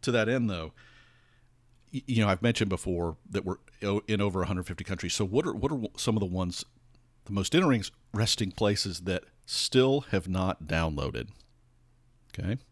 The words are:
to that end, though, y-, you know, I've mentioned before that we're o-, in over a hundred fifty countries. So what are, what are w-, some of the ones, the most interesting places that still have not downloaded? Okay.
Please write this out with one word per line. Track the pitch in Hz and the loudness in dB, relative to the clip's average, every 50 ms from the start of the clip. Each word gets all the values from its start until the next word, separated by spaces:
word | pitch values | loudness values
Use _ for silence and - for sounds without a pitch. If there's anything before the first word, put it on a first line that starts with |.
to | - - | 0 2
that | 120 117 110 | 2 2 2
end, | 110 123 131 120 107 | 2 2 2 0 0
though, | 95 85 80 78 - - - - - - - - _ _ _ _ _ _ _ _ _ _ _ _ _ _ _ _ - | -2 -2 -6 -8 -12 -16 -20 -20 -20 -20 -20 -20 _ _ _ _ _ _ _ _ _ _ _ _ _ _ _ _ -10
y-, | 131 - | -10 -4
you | - 127 110 107 | 0 2 4 4
know, | 104 | 4
I've | 95 90 | 4 4
mentioned | - 117 113 - 110 98 | 2 2 2 2 0 0
before | 92 87 - 95 90 85 85 85 80 - _ - | 0 -2 -2 -2 -2 0 0 -2 -4 -6 _ -6
that | - 101 92 | -6 -4 -4
we're | 92 92 - _ - _ - - | -4 -6 -6 _ -20 _ -6 -2
o-, | 101 101 104 - | -2 -2 -2 0
in | - 107 98 | 0 0 2
over | 104 101 90 95 | 2 0 0 0
a | 90 | -2
hundred | 85 101 90 87 | 0 -2 -4 -4
fifty | - 90 - - | -6 -8 -10 -6
countries. | - 98 87 - 87 - | -8 -6 -6 -4 -4 -2
So | - 107 | -2 -2
what | 95 101 135 160 | 0 0 0 0
are, | 180 - | 0 -4
what | 107 - - | -2 -2 -2
are | 156 | -2
w-, | 135 110 - - | -4 -6 -6 -8
some | - - - 110 | -4 -2 0 0
of | 110 | 2
the | 98 | 0
ones, | 92 90 92 92 90 85 - - - _ _ _ _ - - _ _ _ _ _ | 0 -2 -2 -2 -2 -4 -8 -12 -14 _ _ _ _ -20 -20 _ _ _ _ _
the | - 101 | -6 -4
most | 98 92 - - | -2 -2 2 2
interesting | 165 190 160 131 113 98 - - _ _ _ - 104 113 107 - - 113 95 | 4 6 6 4 2 0 -4 -12 _ _ _ 0 0 2 2 2 0 0 -4
places | - - 113 101 104 104 - 98 87 85 | 0 0 2 2 2 2 -2 -4 -6 -6
that | 90 92 92 90 - - _ _ _ | -4 -2 -2 -2 -4 -8 _ _ _
still | - - - - - - 131 131 131 135 143 139 - | -8 -4 -2 -2 4 4 6 6 6 4 2 0 0
have | - 98 - | -2 -2 0
not | 95 92 92 92 92 92 - 80 | 0 -2 0 0 0 -2 -4 -4
downloaded? | 76 80 82 82 80 78 71 - 67 - 60 58 - - - - _ _ _ _ _ _ _ _ _ _ _ _ _ _ _ _ _ - | -2 0 0 0 0 0 -2 -4 -4 -4 -6 -10 -10 -14 -20 -20 _ _ _ _ _ _ _ _ _ _ _ _ _ _ _ _ _ -10
Okay. | 101 95 90 113 135 - _ | -6 -4 -4 -4 -4 -8 _